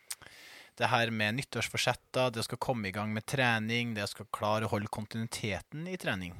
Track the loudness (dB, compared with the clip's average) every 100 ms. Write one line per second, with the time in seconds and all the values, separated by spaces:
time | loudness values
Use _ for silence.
0 | -14 -12 -12 -20 -20 -20 -18 0 4 4
1 | 4 2 2 0 -2 -2 -2 0 0 0
2 | _ 0 2 0 -4 -2 -2 0 -2 -2
3 | -2 -2 0 4 4 4 2 0 0 -2
4 | -2 -4 -8 -2 2 2 2 0 0 -4
5 | -6 -4 -4 -2 -2 -2 -4 -8 -6 -4
6 | -4 -4 -4